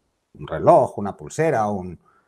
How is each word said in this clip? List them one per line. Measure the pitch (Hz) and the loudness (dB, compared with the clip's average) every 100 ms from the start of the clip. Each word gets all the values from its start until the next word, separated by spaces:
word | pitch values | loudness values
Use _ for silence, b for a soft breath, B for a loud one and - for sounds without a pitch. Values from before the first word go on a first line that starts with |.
| _ _ _ | _ _ _
un | 69 73 | -16 -8
reloj, | 78 107 170 - - | 0 6 6 4 -2
una | 101 | -10
pulsera, | - 76 - 160 127 107 | -10 -10 -4 0 0 -2
un, | 101 90 82 _ _ | -4 -8 -14 _ _